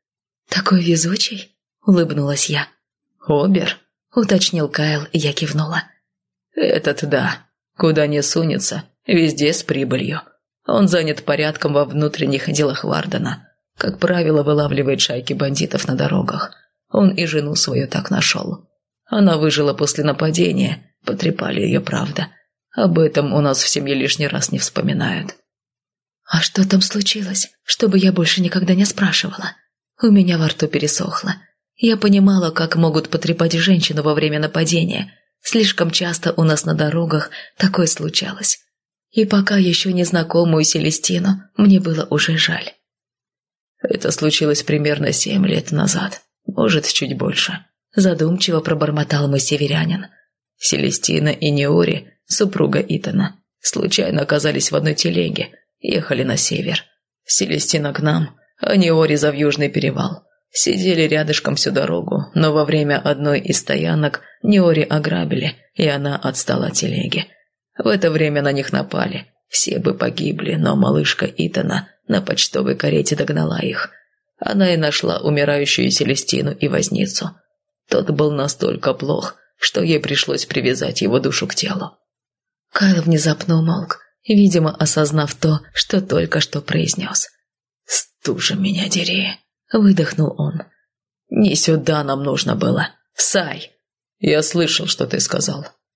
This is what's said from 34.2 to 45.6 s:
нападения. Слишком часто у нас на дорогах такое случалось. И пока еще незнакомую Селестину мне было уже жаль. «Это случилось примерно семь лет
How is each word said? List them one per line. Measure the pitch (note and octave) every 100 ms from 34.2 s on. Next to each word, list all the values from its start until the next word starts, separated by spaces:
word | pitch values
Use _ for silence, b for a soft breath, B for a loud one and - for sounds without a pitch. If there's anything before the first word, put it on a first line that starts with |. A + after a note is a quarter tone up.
| D3+ D3+
нападения. | D3+ D#3+ D#3+ E3+ E3+ - G3 _ _ _
Слишком | - A3+ G3+ - E3+
часто | - F3 E3 E3+ E3
у |
нас | D#3+ D3+ D#3+
на |
дорогах | D#3 D3+ E3 E3 D#3 - B B B
такое | F#3+ F#3 D#3+
случалось. | - D#3+ - - - - - _ _ _ _ _
И | A3 G#3
пока | G3+ G3 G3+
еще | F3+ E3+ F#3+
незнакомую | F3+ F3 F3 E3 E3+ E3+ D#3+
Селестину | D#3 D#3+ D#3 - - F3 F#3+ F#3+ - -
мне | G#3 F#3+
было | F3 D#3 -
уже | D3+ - D#3+
жаль. | - E3 - - _ _ _ _ _ _ _ _ _ _
«Это | - - -
случилось | - D3+ - D3+ D3
примерно | - D3+ D3 D3 D3
семь | D3 - - -
лет | -